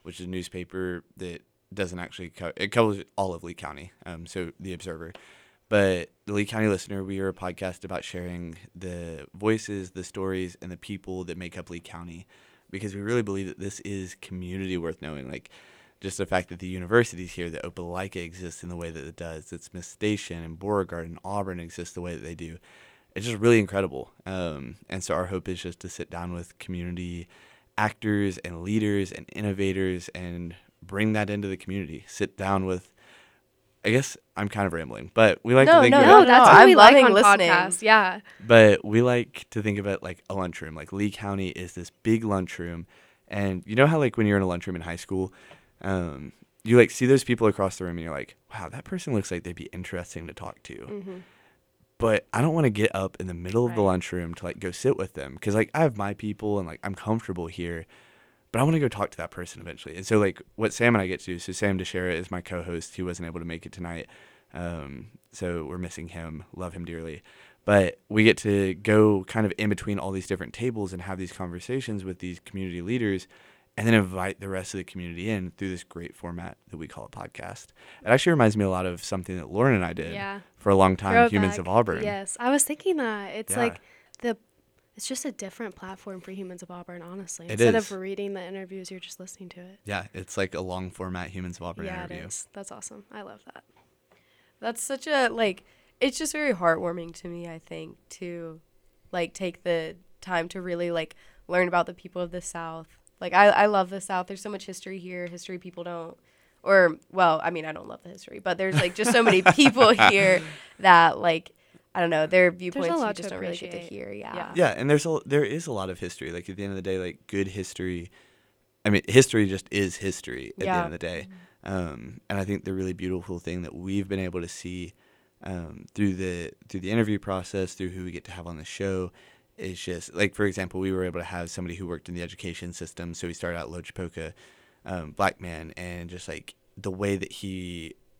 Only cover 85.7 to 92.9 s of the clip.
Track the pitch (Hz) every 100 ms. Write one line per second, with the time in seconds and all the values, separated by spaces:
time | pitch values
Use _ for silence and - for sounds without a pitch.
85.7 | - 190 190 - 190 180 190 185 180 175
86.7 | 175 175 175 170 185 180 - 170 110 226
87.7 | 220 208 190 190 196 202 196 180 196 185
88.7 | 190 180 185 - - 185 - 185 180 180
89.7 | 196 101 101 98 95 92 - 95 82 92
90.7 | 90 92 - 92 90 87 92 90 87 85
91.7 | 85 82 87 87 85 82 - - - 196
92.7 | - -